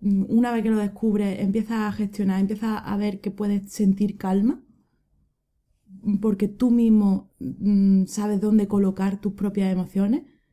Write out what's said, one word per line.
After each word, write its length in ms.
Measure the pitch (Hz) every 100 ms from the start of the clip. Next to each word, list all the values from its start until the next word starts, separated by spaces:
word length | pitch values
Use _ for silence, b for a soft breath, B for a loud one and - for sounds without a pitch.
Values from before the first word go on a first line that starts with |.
mm, 220 | 208 196 -
una 240 | 226 240
vez 120 | 233
que 60 | 220
lo 60 | 214
descubres, 600 | 202 - 226 208 202 185
empiezas 400 | 196 220 220 226
a 100 | 214
gestionar, 480 | 208 208 - 196 190
empiezas 400 | 196 214 220 214
a 140 | - 202
ver 240 | 208 196
que 80 | 202
puedes 400 | 196 208 202 196
sentir 460 | - 196 190 208 -
calma, 420 | 190 196 220 - - _ _ _ _ _ _ _ _ _ _ _ _ 190 - 196
porque 280 | 214 196 208
tú 240 | - 247
mismo, 600 | 233 226 214 202 190 - -
mm, 680 | - - 202 202 196 190 185
sabes 360 | - 208 202
dónde 260 | 208 214 202
colocar 540 | 208 190 190 196 196
tus 120 | 208
propias 380 | 196 202 202 190
emociones. 520 | 185 180 196 202 294 - B B